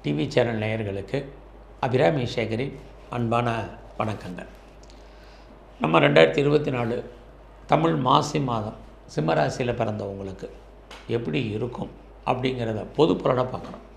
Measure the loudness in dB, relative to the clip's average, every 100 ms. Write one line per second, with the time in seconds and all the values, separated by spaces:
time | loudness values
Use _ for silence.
0 | -2 -2 0 2 2 0 -2 -2 -4 -6
1 | -4 -6 -6 -16 -20 -20 -20 -6 0 4
2 | 4 2 -2 -2 -2 -2 -4 -8 -18 -20
3 | -8 -4 0 2 0 -2 -6 -12 -18 -6
4 | -4 -4 -10 -12 -14 -18 -20 -20 -20 -20
5 | -20 -20 -20 -20 -20 -20 -20 -4 2 4
6 | 6 8 6 6 4 2 2 -2 -2 -4
7 | -6 -16 -20 -20 -20 -20 0 2 4 2
8 | 4 4 4 -2 -2 -2 -4 -10 -18 -20
9 | -8 -4 0 2 0 0 -2 0 -2 -2
10 | -6 -8 -10 -10 -14 -16 -20 -20 -20 -20
11 | -4 -4 -2 -2 -2 -2 -4 -6 -10 -12
12 | -20 -8 -4 0 0 -2 -4 -4 -6 2
13 | 4 4 2 0 0 -4 -10 -16 -18